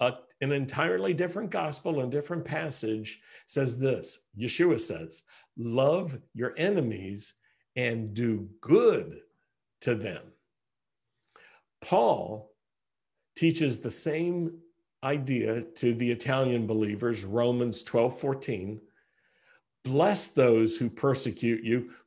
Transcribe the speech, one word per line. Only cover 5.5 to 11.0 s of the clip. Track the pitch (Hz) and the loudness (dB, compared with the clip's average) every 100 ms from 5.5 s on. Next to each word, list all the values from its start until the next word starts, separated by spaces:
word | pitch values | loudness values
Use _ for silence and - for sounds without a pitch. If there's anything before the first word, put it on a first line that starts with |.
| - | -10
"Love | 117 123 139 175 175 131 - | -2 2 4 2 -2 -8 -12
your | - 127 - | -6 -6 -2
enemies | 185 196 120 95 95 101 - _ _ _ _ 127 | 0 0 0 -4 -8 -12 -14 _ _ _ _ -4
and | 123 113 110 | -2 -2 -4
do | 104 117 107 98 - | -2 0 0 -4 -8
good | - 202 233 135 - - - _ _ _ _ - | 4 6 6 2 -2 -12 -20 _ _ _ _ -8
to | 127 | -4
them." | 110 98 80 - _ _ _ _ _ _ _ | -2 -4 -10 -14 _ _ _ _ _ _ _